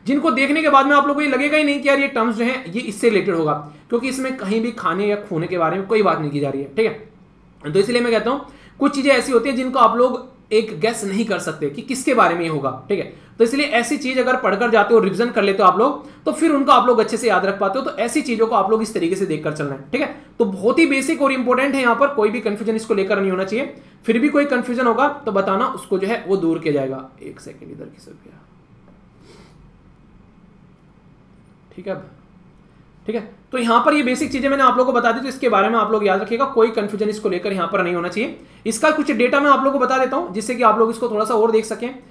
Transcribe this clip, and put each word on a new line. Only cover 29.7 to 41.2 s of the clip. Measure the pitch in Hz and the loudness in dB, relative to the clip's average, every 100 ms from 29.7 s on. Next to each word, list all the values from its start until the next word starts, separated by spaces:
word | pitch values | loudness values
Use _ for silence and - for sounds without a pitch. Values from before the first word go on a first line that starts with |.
| _ _ _ _ - _ _ - _ - _ _ _ _ _ _ _ _ _ _ | _ _ _ _ -20 _ _ -20 _ -20 _ _ _ _ _ _ _ _ _ _
ठीक | - 190 | -14 -10
है। | |
अब | 170 - - _ - - - _ _ _ _ - | -10 -12 -20 _ -20 -20 -20 _ _ _ _ -8
ठीक | 220 | -8
है, | 208 - _ | -10 -16 _
तो | 254 | -4
यहाँ | 233 233 | 2 4
पर | 311 | 4
ये | 294 | 2
basic | 254 254 302 | 2 -2 -2
चीजें | 269 269 | -2 0
मैंने | 277 | 2
आप | 262 240 | 4 4
लोगों | 254 | 2
को | 240 | 2
बता | 233 | 0
दी, | 233 | -2
तो | 269 | -6
इसके | - 254 | -4 0
बारे | 202 208 | 2 2
में | 233 | 2
आप | 208 | 0
लोग | 214 202 | 0 2
याद | 190 | 0
रखिएगा, | - 233 269 | -2 -2 0
कोई | 233 226 | 2 2
confusion | 226 208 202 214 | 2 -4 -2 -4
इसको | 214 214 | -2 -4
लेकर | 180 208 | -4 -4
यहाँ | 190 185 | -4 -2
पर | 196 | -2
नहीं | 175 175 | -2 -2
होना | 175 | -4
चाहिए। | 202 285 - - - 220 | -4 -6 -8 -18 -10 -8
इसका | 220 311 | 0 0
कुछ | 311 302 | 2 0
data | 220 247 277 | 0 2 2
मैं | 294 | 4
आप | 262 | 4
लोगों | 269 277 | 2 0
को | 247 | 0
बता | 262 | 0
देता | 262 269 | 0 -2
हूँ | 349 | -4
जिससे | 190 220 240 | -6 -6 2
कि | |
आप | 226 214 | 2 4
लोग | 226 | 2
इसको | 226 240 | 0 -4
थोड़ा | 214 | -2